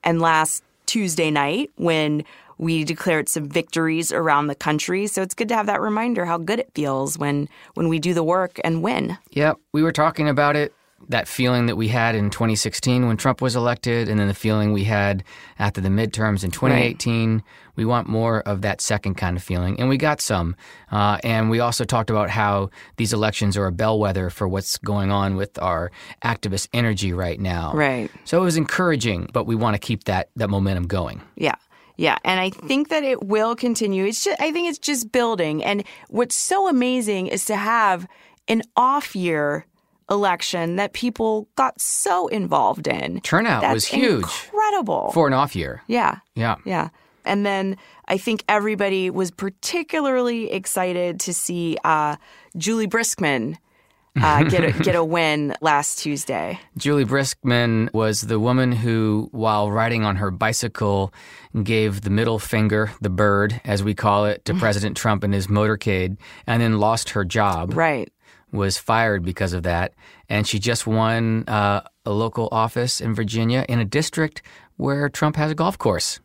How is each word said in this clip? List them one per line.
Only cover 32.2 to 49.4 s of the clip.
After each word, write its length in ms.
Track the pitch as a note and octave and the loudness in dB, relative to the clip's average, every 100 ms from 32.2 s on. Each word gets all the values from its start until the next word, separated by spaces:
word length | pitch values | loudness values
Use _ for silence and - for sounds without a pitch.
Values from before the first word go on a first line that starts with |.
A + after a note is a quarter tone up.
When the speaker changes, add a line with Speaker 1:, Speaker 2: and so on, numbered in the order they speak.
Speaker 1:
and 140 | - F#3 | 0 0
I 100 | F#3+ | -2
think 380 | F#3+ D#3 C4+ D4 | -6 -2 -2 0
that 120 | D#4+ | 0
it 200 | C#4 B3 | 0 -2
will 300 | G3 G#3+ A3 A#3 | 0 0 0 0
continue. 480 | B3 A3+ G#3+ F#3+ | -2 0 0 0
It's 200 | G3 A3+ | 0 0
ju-, 100 | G4 - | -2 -2
I 100 | D#4 | -2
think 160 | D#4+ F4 | -2 -4
it's 100 | D4 | -4
just 320 | - C#4 A3+ | -4 -4 -2
building. 520 | B3 A#3 G#3+ D#3+ D3+ | 0 0 0 -2 -2
And 200 | - G3+ G#3 - - | -2 -2 -6 -16 -8
what's 280 | A3 A#3+ - | -2 -2 -2
so 320 | - F#4+ G4 | 0 2 2
amazing 600 | C4 B3 B3+ G#3+ G3 F#3 | 2 2 0 -2 -2 -2
is 160 | G3 - | -4 -2
to 100 | G#3 | -2
have 500 | G#3 A#3 G#3+ F3+ F3+ - - _ - | 0 2 2 2 -4 -18 -20 _ -2
an 140 | A#3 - - | -2 0 2
off-year 880 | B3+ C#4+ - G3 F3 D#3 D3 D3+ - _ _ _ - | 4 2 -2 -4 0 0 0 -2 -8 _ _ _ -4
election 640 | G3+ G3+ F3 - F3+ E3 F3+ | 0 2 0 -2 -2 -2 -2
that 160 | G3+ | -4
people 540 | - A#3+ A3 A3 A3 G#3+ - | -2 -4 -2 0 0 -4 -2
got 220 | C4 - | -2 0
so 480 | - - G4+ F4+ F4+ | -4 -2 0 0 0
involved 580 | A3 F3 D3+ G#2+ C#3+ D3 | -2 0 2 2 0 -2
in. 340 | E2+ C#2 F2 | -2 -4 -6
Speaker 2:
Turnout 380 | - D#3+ A#3 C3 | 0 2 2 2
Speaker 1:
That's 120 | - | 2
Speaker 2:
was 100 | A#2 - | 2 0
huge 360 | - B3 C#3+ E2+ - - | 2 4 2 0 -6 -6
Speaker 1:
incredible. 640 | G#4 G#4+ G4+ A#3 D#3 - | 0 2 0 0 -2 0
Speaker 2:
for 140 | E3 D3 | 2 4
an 80 | |
off 200 | C3 C#3+ | 4 0
year. 280 | F#2+ C#2+ B1 - | -2 -6 -8 -2
Speaker 1:
Yeah. 340 | A#3+ G#3 - _ | 0 0 -4 _
Speaker 2:
Yeah. 200 | - A2+ - | -4 -2 -2
Speaker 1:
Yeah. 240 | - F3+ D#3+ _ _ _ - | -4 -4 -4 _ _ _ -4
And 180 | G3+ | -2
then 320 | G3+ G3 F#3+ F#3+ - - - | 0 -2 -4 -6 -12 -20 -4
I 100 | G3 | -4
think 260 | A#3+ A3 - | -2 -4 2
everybody 640 | G#3 G#3 G#3 G3+ F#3+ F#3 | 0 2 0 0 0 -2
was 200 | F3+ F3+ | -2 -4
particularly 1160 | - | -4